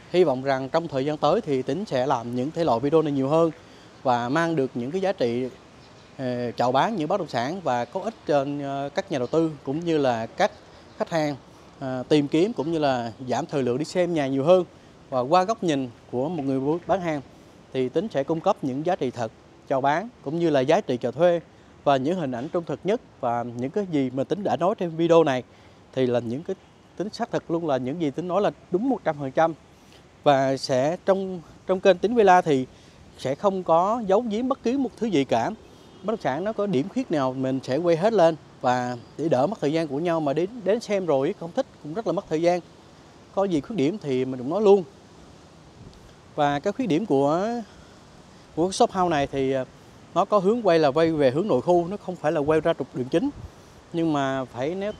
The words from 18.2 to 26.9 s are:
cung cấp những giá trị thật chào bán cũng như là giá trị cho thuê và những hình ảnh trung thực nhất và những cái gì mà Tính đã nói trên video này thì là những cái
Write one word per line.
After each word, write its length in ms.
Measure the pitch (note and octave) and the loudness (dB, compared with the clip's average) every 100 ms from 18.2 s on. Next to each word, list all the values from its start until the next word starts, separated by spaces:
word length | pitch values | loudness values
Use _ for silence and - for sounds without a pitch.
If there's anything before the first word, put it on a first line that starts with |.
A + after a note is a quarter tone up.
cung 160 | C#3 E3 | -2 -2
cấp 180 | F#3+ G#3 | 0 -2
những 240 | C#3 C3 E3 | -2 -4 -2
giá 100 | F#3 | -2
trị 160 | C3 | -2
thật 200 | B2 A2+ - - - - | -4 -8 -8 -20 -14 -4
chào 140 | C#3 | 0
bán 280 | C3+ D#3 A#3 - | 2 0 -2 -12
cũng 160 | C#3 E3 | -8 -2
như 100 | E3+ | 2
là 100 | C#3 | 2
giá 220 | C3 F3+ | 4 2
trị 160 | - B2 | 2 -4
cho 140 | A#2+ | -4
thuê 300 | A#2+ F3 E3+ - - - - | 2 2 2 -4 -20 -20 -4
và 140 | D3 C#3 | 2 2
những 220 | C3+ F#3 | 2 -2
hình 120 | C#3+ | -4
ảnh 180 | A#2+ D3 | -6 -4
trung 140 | F3+ | -4
thực 160 | E3 C#3 | -4 -6
nhất 180 | F3 B3 - - | -2 -4 -4 -6
và 240 | B2 A#2+ | -4 -2
những 280 | A#2+ A#2+ B2+ | -4 -6 -6
cái 140 | G#3 F#3+ | -4 -2
gì 180 | D3+ C3 | -2 -2
mà 100 | C3 | -2
Tính 200 | B2+ G3+ | -4 -2
đã 120 | F#3 B2+ | -2 0
nói 200 | F3 - | 0 0
trên 120 | F3 | -4
video 340 | D#3+ E3+ E3 | 0 4 6
này 200 | D3+ B2+ - - - - - | 6 2 -4 -18 -20 -20 -10
thì 140 | C3 B2 | -2 0
là 120 | A#2+ | 0
những 240 | A#2 C3 | -2 -6
cái 120 | F3+ F#3+ - - - | -8 -10 -12 -20 -16